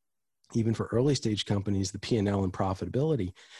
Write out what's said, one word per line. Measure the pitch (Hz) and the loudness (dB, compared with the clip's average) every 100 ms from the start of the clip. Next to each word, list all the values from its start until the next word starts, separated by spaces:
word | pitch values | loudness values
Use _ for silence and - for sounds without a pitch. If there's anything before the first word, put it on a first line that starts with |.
| _ _ _ _ _ | _ _ _ _ _
even | 117 110 110 | 0 2 0
for | - | 0
early | 113 139 135 | 2 2 2
stage | 113 104 - | 0 -2 0
companies, | 101 101 98 95 | -2 0 0 -2
the | 95 | -4
P | - 117 | -2 2
and | 101 | 2
L | 101 | 2
and | 95 | 0
profitability | - 95 95 92 117 156 139 92 - - - | 0 -2 -2 -4 0 0 0 -2 -8 -20 -20